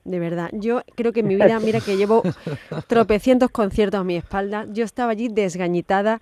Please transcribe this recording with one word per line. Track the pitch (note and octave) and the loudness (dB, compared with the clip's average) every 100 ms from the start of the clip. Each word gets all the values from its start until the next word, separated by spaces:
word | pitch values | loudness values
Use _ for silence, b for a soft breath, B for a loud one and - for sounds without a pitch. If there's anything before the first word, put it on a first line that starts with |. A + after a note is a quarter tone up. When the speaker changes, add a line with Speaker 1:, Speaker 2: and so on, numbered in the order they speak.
| - | -8
Speaker 1:
de | F3+ | -4
verdad. | E3+ E3+ E3+ | -4 -4 -6
Yo | G#3+ G#3+ A#3+ - - | -6 -4 -4 -6 -4
creo | A#3 | -2
que | G#3+ | 0
en | G#3+ | 0
mi | F#3+ | 4
vida, | G#3 A3+ | 4 4
mira | A3 A3 | 0 -2
que | G#3+ G3 | 0 0
llevo | G3+ A3+ | 2 2
Speaker 2:
<laughs> | F#3+ - - C#3+ - D#3 - | 2 -4 -8 -10 -8 -10 0
Speaker 1:
tropecientos | A3+ G#3 G#3+ C4 B3+ B3 | 2 2 2 4 4 4
conciertos | - G3+ - G#3 G3 | 0 -2 2 0 0
a | |
mi | F#3 F3 | -2 -4
espalda, | - G3 G3 G#3 G#3+ | -4 -6 -4 -6 -8
yo | G#3+ A3 | -6 -6
estaba | - A#3+ | -2 -2
allí | G#3+ A#3+ | -2 -2
desgañitada. | G#3+ G3 F3 F3+ F3 E3+ G3 G#3 A3 | 0 -2 -2 -2 -2 0 0 2 -2